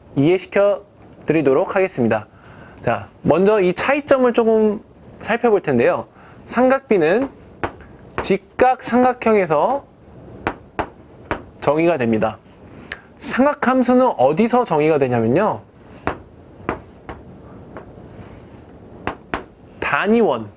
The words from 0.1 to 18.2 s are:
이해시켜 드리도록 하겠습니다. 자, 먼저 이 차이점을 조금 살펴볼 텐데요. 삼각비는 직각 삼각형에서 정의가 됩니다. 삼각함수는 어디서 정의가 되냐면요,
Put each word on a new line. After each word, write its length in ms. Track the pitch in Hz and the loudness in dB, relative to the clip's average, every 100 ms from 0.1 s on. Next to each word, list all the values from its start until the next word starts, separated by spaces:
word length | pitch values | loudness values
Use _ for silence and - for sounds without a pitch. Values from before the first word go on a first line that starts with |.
| - | -2
이해시켜 680 | 139 190 - - 202 196 - - - - - | 2 0 -2 0 0 0 -8 -20 -20 -12 -2
드리도록 480 | 156 135 135 190 196 | 0 2 2 0 -2
하겠습니다. 500 | 185 - 117 110 104 - - - - - | -2 0 -2 -2 -6 -20 -20 -20 -20 -8
자, 280 | - 110 104 - | -4 -4 -6 -8
먼저 400 | - 151 196 214 | 0 2 2 2
이 120 | 180 | 0
차이점을 600 | 175 - 285 285 269 254 | -2 -2 -2 0 2 2
조금 480 | 233 226 220 214 208 - - - - | 2 2 2 0 -2 -10 -20 -20 -14
살펴볼 400 | - 226 240 202 | -6 -2 2 0
텐데요. 460 | - 127 139 147 - - - - - | 2 2 2 0 -6 -16 -20 -20 -8
삼각비는 840 | - 254 262 - 208 151 202 269 - - - - - - - - - | 0 2 2 0 0 2 0 -2 -10 -20 -12 -12 -12 -20 -20 -16 -8
직각 600 | - 190 - - 254 254 | -2 -2 -4 0 2 2
삼각형에서 1040 | - 233 254 247 226 214 180 151 180 277 - - - - - - - - - - - - - - - - - - - | -2 0 2 0 0 0 2 0 0 -2 -8 -20 -20 -20 -20 -8 -8 -8 -16 -12 -12 -12 -20 -18 -10 -10 -12 -6 -2
정의가 320 | 147 170 160 | 0 0 0
됩니다. 400 | 117 110 107 107 - - - - - - - - | 0 0 -2 -6 -18 -20 -20 -20 -18 -18 -18 -20
삼각함수는 840 | 277 220 277 285 240 262 240 254 254 - | -8 0 0 0 0 0 2 2 2 2
어디서 480 | 127 156 220 247 240 | 0 2 0 0 0
정의가 340 | 156 151 156 | 0 2 2
되냐면요, 640 | 135 123 113 139 208 120 - - - - - - - - - - - - - - - - - - - - - - - - - - | 2 0 2 0 0 -4 -12 -20 -20 -10 -10 -10 -14 -20 -20 -18 -12 -12 -12 -20 -20 -20 -20 -20 -20 -20 -20 -20 -20 -20 -20 -20